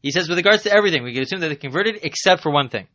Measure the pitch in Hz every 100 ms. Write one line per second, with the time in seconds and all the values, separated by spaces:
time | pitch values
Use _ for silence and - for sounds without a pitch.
0 | 139 156 165 175 185 214 208 202 208 160
1 | 123 120 131 190 160 147 139 139 208 208
2 | 165 - - 185 160 143 135 107 92